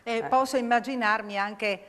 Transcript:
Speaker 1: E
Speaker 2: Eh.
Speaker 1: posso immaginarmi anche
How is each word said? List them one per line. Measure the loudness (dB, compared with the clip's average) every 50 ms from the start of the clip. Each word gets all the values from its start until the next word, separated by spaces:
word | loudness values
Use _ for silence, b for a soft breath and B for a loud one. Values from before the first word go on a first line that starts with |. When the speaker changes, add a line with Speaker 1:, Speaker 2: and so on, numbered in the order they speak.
| -6
Speaker 1:
E | -4 -2
Speaker 2:
Eh. | -2 0
Speaker 1:
posso | 2 2 2 2 2 0
immaginarmi | 0 2 2 2 2 2 0 -4 0 2 2 2 0 -2 -4 -2
anche | -2 -2 -2 -4 -4 -2 -2 -2 -4 B